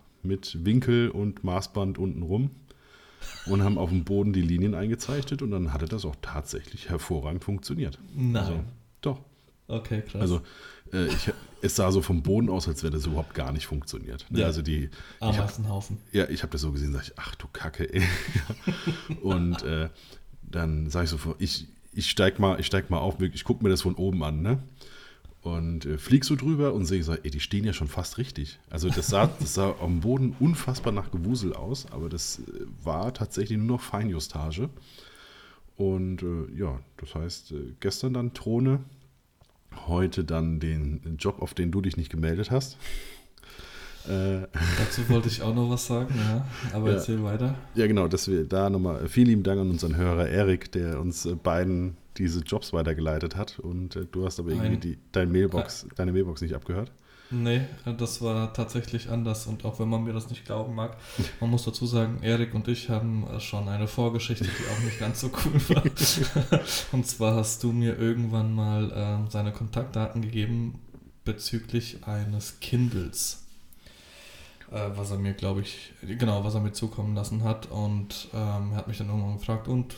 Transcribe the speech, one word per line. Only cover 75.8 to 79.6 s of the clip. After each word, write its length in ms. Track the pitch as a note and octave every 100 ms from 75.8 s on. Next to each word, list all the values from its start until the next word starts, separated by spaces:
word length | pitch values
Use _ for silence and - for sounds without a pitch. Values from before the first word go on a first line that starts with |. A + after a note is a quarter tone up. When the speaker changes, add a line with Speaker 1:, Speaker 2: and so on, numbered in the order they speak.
| - -
Speaker 2:
genau, 420 | - A#2 A#2 G2+
was 100 | G#2
er 60 | A2
mir 120 | G#2
zukommen 420 | - A2+ - G#2 G#2
lassen 260 | G2+ A2
hat. 240 | A2 G#2+ -
Und, 560 | G#2 G#2 G#2 G2+ - -
ähm, 360 | A2 G#2 G2+ G2+
er 60 | G#2
hat 80 | -
mich 100 | G#2+
dann 100 | G2+
irgendwann 300 | G#2 G2+ G#2
gefragt, 280 | - A2